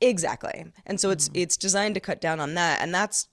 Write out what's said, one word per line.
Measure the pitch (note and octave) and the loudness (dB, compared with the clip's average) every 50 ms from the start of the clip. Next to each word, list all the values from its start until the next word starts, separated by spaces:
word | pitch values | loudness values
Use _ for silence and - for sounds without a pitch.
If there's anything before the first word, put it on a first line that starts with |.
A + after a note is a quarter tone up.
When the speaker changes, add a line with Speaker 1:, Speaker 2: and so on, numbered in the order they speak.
Speaker 1:
exactly. | - B3+ A#3+ F3+ E3 - - - - - - - D#3+ E3 - - - | 4 4 4 4 2 -2 -2 -4 -6 -8 -8 -8 -12 -16 -18 -14 -8
And | - G3 F#3+ | -6 -4 0
so | - G3 | 0 0
it's, | F#3+ D#3 D#3 - | 2 2 0 0
Speaker 2:
Mm-hmm. | - F3 | 0 -2
Speaker 1:
it's | F3+ E3+ - | -2 0 0
designed | - - G3 F#3+ G3 G3+ G#3+ G#3+ | 0 0 0 0 2 0 0 -2
to | F#3+ | -2
cut | - - E3+ - | -4 -4 -4 -2
down | - E3 D#3+ D#3+ | -2 -2 -2 -2
on | D3 C#3+ D#3 | -2 -2 0
that, | F3 F3 E3 D3+ - | 0 2 2 2 0
and | - D#3+ F3 | 0 0 0
that's | F3+ G#3 G#3 - - - - | 0 0 0 0 -4 -4 -6